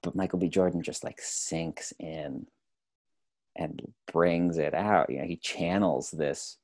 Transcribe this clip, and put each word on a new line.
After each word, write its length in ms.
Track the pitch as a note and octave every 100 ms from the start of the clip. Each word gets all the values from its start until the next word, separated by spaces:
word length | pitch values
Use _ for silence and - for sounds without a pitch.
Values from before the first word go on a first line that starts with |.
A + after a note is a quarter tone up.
But 140 | - F2+
Michael 240 | F#2 F2+
B. 100 | F2+
Jordan 320 | G2 F2+ E2+
just, 220 | - -
like, 180 | - -
sinks 720 | - - - E3 - - - -
in 480 | E2+ D#2+ D2 C2 - _ _ _ _ _ _ _ _ _ _ -
and 260 | D#2+ - - - -
brings 460 | E2+ F2 E2+ F2 E2
it 160 | D2
out. 360 | D2 G#2 G2 -
You 100 | C2
know, 60 | D#2+
he 120 | E2+
channels 760 | - - E2 F#2+ G2 C2 -
this 460 | D#2 D2 C#2+ - -